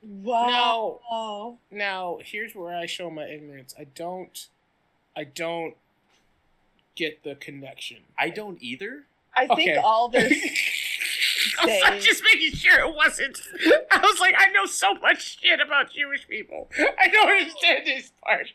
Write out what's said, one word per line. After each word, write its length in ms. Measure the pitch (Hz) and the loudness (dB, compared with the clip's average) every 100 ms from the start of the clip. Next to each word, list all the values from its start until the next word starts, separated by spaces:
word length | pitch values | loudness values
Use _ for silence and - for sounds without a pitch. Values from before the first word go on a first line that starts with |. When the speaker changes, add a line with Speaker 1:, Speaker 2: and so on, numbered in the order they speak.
Speaker 1:
Wow. 960 | 220 202 196 233 240 247 240 226 214 - 240 | -16 -12 -2 0 2 2 2 0 -4 -8 -8
Speaker 2:
Now, 460 | 226 220 208 214 240 _ | -8 -8 -10 -12 -16 _
now, 460 | 208 202 190 180 170 | -6 -6 -4 -6 -8
here's 300 | - 208 220 208 | -10 -10 -10 -12
where 200 | 175 175 | -10 -8
I 100 | 170 | -8
show 240 | - 175 | -10 -10
my 160 | 160 151 | -10 -12
ignorance. 460 | 151 151 139 131 - | -14 -18 -20 -20 -20
I 60 | 147 - | -20 -12
don't, 520 | 170 185 180 - - _ _ _ _ _ _ - | -10 -10 -12 -18 -20 _ _ _ _ _ _ -14
I 60 | |
don't 520 | 151 131 165 170 160 - _ _ _ _ _ _ _ _ _ _ _ - | -14 -8 -6 -6 -8 -12 _ _ _ _ _ _ _ _ _ _ _ -8
get 280 | 160 151 | -8 -8
the 100 | 151 131 | -14 -14
connection. 640 | - 143 139 135 - 110 _ - | -16 -16 -18 -16 -16 -16 _ -4
Speaker 3:
I 120 | 147 | -4
don't 320 | 185 208 175 | -4 -12 -14
either. 440 | 120 127 202 277 285 _ _ - | -12 -10 -10 -12 _ _ _ 0
Speaker 1:
I 120 | 269 | 2
think 240 | 254 320 | 4 4
Speaker 2:
Okay. 40 | 151 | 4
Speaker 1:
all 320 | 214 220 240 | 4 4 2
this 240 | 247 247 | 2 2
Speaker 2:
<laughs> 1200 | 311 320 - - - - - - - - - - - | 2 0 -2 -2 -4 -6 -6 -6 -2 -2 0 -2 0
I 40 | - | 0
was 160 | 415 | 4
Speaker 1:
saying 180 | 403 403 | 2 4
Speaker 2:
just 220 | 403 - 415 | 2 2 4
making 180 | 415 320 - | 4 2 0
sure 220 | 359 349 | 4 4
it 160 | - 311 | 4 2
wasn't. 440 | 302 - 277 - - 339 320 587 - | 0 2 -6 -8 -16 -2 4 4 6
I 80 | - | 4
was 200 | 403 392 | 4 4
like, 160 | 370 - | 4 6
"I 140 | 392 | 4
know 140 | 392 392 | 4 0
so 280 | - 381 392 | 0 0 2
much 440 | - 339 - - | 2 0 -2 -2
shit 180 | 359 330 | 0 2
about 300 | 294 277 254 | 2 0 -2
Jewish 360 | - 285 277 - | -4 -6 -8 -8
people. 420 | 220 196 - - - 294 - | -12 -12 -14 -12 -2 -2 4
I 80 | 381 | 4
don't 220 | 415 403 | 6 6
understand 560 | 392 320 - 349 277 311 | 4 2 0 2 2 0
this 240 | 262 - _ | -6 -6 _
part." 240 | - 202 - | -2 -2 -2